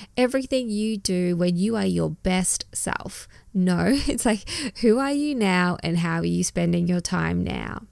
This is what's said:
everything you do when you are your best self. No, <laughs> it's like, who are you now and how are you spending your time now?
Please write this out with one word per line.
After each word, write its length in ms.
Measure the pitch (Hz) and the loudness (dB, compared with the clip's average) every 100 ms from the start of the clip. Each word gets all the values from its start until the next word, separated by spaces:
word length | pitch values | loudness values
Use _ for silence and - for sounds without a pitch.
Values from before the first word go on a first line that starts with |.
| - - | -8 0
everything 520 | 247 269 262 262 240 | 2 0 0 -2 -2
you 280 | 208 220 214 | -2 -2 -2
do 400 | - 180 180 170 | -2 0 0 2
when 200 | 180 175 | 2 2
you 200 | 208 226 | 0 0
are 100 | 190 | 0
your 240 | 170 160 | 0 -2
best 540 | 156 190 185 180 - - | -2 0 0 0 -2 -6
self. 540 | - - - - - - - - | -6 -4 -6 -8 -12 -16 -20 -6
No, 300 | 190 185 175 | 0 2 2
<laughs> 80 | 170 185 - | 2 2 0
it's 180 | 240 240 | 0 0
like, 220 | 208 - - 269 - | 0 -4 -6 -6 0
who 180 | 240 233 | 4 4
are 140 | 277 | 2
you 240 | 285 294 262 | 0 -2 0
now 400 | 196 180 180 - | 2 4 2 0
and 140 | - 170 | 0 0
how 200 | 170 165 | 0 0
are 60 | |
you 180 | 170 170 | 0 0
spending 460 | 180 180 170 175 175 | 0 0 0 2 2
your 120 | 175 | 0
time 440 | - 175 165 175 | 0 -2 0 0
now? 400 | - 60 55 - 220 | -2 -4 -6 -10 -12